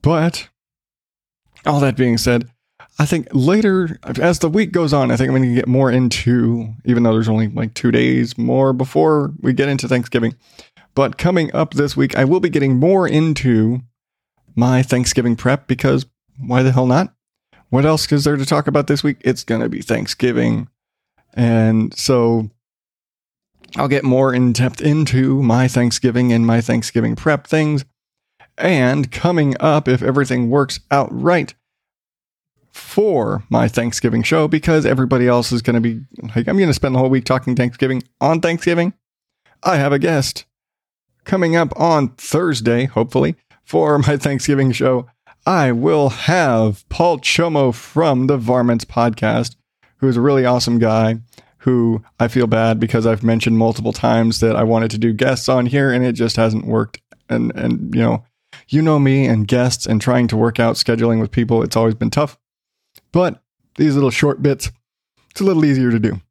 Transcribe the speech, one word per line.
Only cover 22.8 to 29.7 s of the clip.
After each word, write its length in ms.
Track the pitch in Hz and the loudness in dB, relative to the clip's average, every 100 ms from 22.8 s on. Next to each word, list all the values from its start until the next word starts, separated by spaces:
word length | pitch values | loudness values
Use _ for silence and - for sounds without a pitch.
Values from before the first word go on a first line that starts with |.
| _ _ _ _ _ _ _ _ _ - | _ _ _ _ _ _ _ _ _ -6
I'll 140 | 139 | -2
get 160 | 139 139 | 0 2
more 280 | 127 135 | 2 2
in 200 | 123 127 | 2 0
depth 280 | 117 127 - | 0 -2 0
into 640 | 151 151 147 127 131 135 | 0 0 0 2 2 2
my 240 | 123 117 127 | 2 2 2
Thanksgiving 680 | 127 120 117 123 120 123 | 2 0 0 0 0 2
and 140 | 117 117 | 2 2
my 140 | 117 | 2
Thanksgiving 540 | 117 120 113 120 113 113 | 0 -2 -2 -2 -2 -2
prep 300 | 160 143 - | -2 -2 -2
things. 400 | 160 151 147 - _ _ _ _ _ _ - | 0 0 -2 -6 _ _ _ _ _ _ -6
And 540 | 147 165 123 143 135 | 0 2 2 0 -4
coming 440 | - 170 175 143 131 | -2 -2 2 0 0
up, 280 | 156 | 0